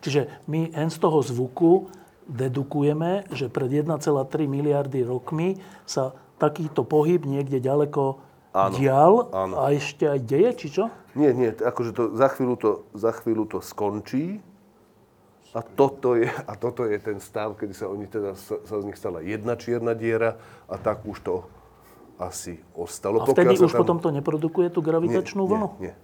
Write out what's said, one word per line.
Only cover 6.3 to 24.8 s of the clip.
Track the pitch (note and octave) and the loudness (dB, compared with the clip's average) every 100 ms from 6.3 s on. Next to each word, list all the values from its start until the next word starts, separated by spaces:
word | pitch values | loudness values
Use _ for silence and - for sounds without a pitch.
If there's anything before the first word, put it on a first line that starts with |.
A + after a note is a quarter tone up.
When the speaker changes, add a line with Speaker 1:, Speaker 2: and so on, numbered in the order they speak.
| _ | _
Speaker 1:
takýto | D3+ D3 D#3 C#3+ | 0 0 -4 -2
pohyb | A#2+ D#3 D3+ F3 | 2 2 4 2
niekde | C#3+ C#3 C#3 C3+ | 0 -4 -2 -2
ďaleko | B2+ C#3+ D3 D3 C3+ C3+ - _ _ | 0 0 0 0 -2 -2 -12 _ _
Speaker 2:
Áno. | F#2+ G2 G2 | 0 2 2
Speaker 1:
dial | C3+ C3+ D#3 A3 A#3+ | 2 8 8 8 4
Speaker 2:
Áno. | F#2+ F#2+ F#2+ | -2 -2 0
Speaker 1:
a | C3+ | 2
ešte | D3 C#3+ - D#3 | 0 -2 -2 0
aj | C#3+ | 0
deje, | A#2 C3+ A3 | 0 2 2
či | A#3+ D#3 | 2 -6
čo? | - A3+ - - B2+ | -2 -2 -4 -14 2
Speaker 2:
Nie, | D3 | 4
nie, | B2 B2 | 4 2
t-, | G#2+ | 2
akože | A2+ A#2+ A#2 | -2 -2 -4
to, | G#2 A2+ | 0 -2
za | G#2+ C3+ | 4 2
chvíľu | C3+ B2+ B2 | 2 -2 0
to, | A2 G2+ - | 0 0 -6
za | G#2+ A2 | -4 -2
chvíľu | A2 - A2 G#2+ | -2 -2 -2 -2
to | F#2+ | -6
skončí. | - - G#2 G#2 - C3 D#3+ G#3 - - _ _ _ _ _ _ _ _ _ A2+ | -10 -6 -4 -4 -6 -6 -4 -8 -14 -20 _ _ _ _ _ _ _ _ _ -10
A | |
toto | - - C#3 - B2 | -10 2 2 2 0
je, | A#2+ A#2 | 2 2
a | - - | -2 -10
toto | G#2+ A#2+ B2 | -6 -6 -4
je | A#2+ G#2 | -4 -4
ten | A2 G2+ | -4 -8
stav, | - A2+ G#2+ G2+ | -8 -8 -8 -8
kedy | G#2+ | -10
sa | F#2+ G2+ | -8 -8
oni | G2+ G2+ | -8 -8
teda, | A2 G2+ F#2+ | -6 -6 -8
sa, | - G#2+ | -10 -10
sa | - G#2+ | -6 -8
z | |
nich | G2+ F#2+ | -8 -8
stala | G#2 E2+ | -8 -8
jedna | E2 G#2+ G#2+ A#2 | -6 -6 -4 -4
čierna | - A#2+ A#2 A2+ | -2 -2 -2 -2
diera | A2+ A2+ A2+ A2 - - - | 0 0 0 -2 -14 -20 -12
a | G2+ | -6
tak | A2 G#2+ | -4 -4
už | A2 G2+ | -6 -10
to | - F2+ - - - _ - - - - | -4 -4 -6 -20 -20 _ -20 -20 -20 -12
asi | F2+ - - E2+ - | -10 -10 -12 -14 -16
ostalo, | - F2 - G2 A2 | -12 -10 -6 0 0
Speaker 1:
A | A#2 | 4
vtedy | C#3 F3 | 6 6
Speaker 2:
pokiaľ | F#3+ | 8
sa | F3+ | 6
Speaker 1:
už | |
Speaker 2:
tam | A#2+ | 6
Speaker 1:
potom | A2+ E3+ | 2 2
to | E3+ | 0
neprodukuje | C#3+ C#3+ D#3 D#3+ E3 F3 | -2 -2 -2 -2 0 0
tú | E3+ | 0